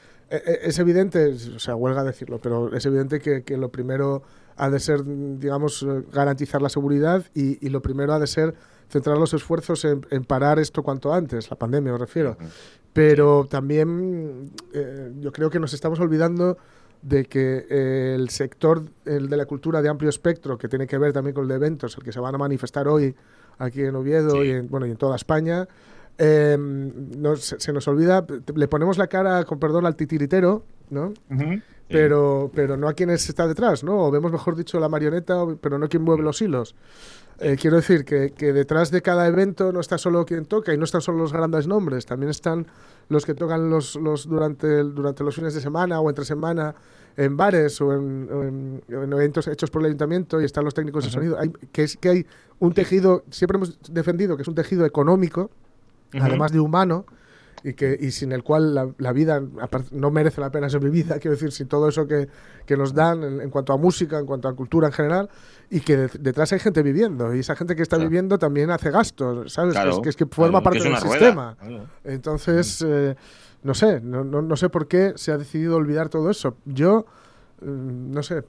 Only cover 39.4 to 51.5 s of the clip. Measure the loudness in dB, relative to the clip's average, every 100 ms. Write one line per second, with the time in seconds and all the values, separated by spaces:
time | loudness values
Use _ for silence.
39.4 | 2 0 -2 -2 -4 -2 0 0 0 -4
40.4 | -2 -2 0 0 0 -2 -2 -2 -2 0
41.4 | 0 0 0 0 0 -4 -6 -4 -4 -4
42.4 | -4 -4 -6 -14 -20 -20 -2 -2 0 -4
43.4 | -2 0 0 0 -2 -4 -2 -2 -2 -2
44.4 | -2 -2 2 2 0 -2 -4 -2 -4 -4
45.4 | -6 -6 -4 -2 -2 0 0 -2 -6 -4
46.4 | -2 -2 -4 -8 -18 -20 -12 -2 0 2
47.4 | 2 4 2 0 0 0 -2 -6 -6 -6
48.4 | -6 -6 -10 -12 -12 -8 -4 0 2 0
49.4 | -4 -4 -4 0 0 0 -2 -2 0 0
50.4 | 0 0 -2 -2 -4 -4 -4 -2 -2 -2
51.4 | -4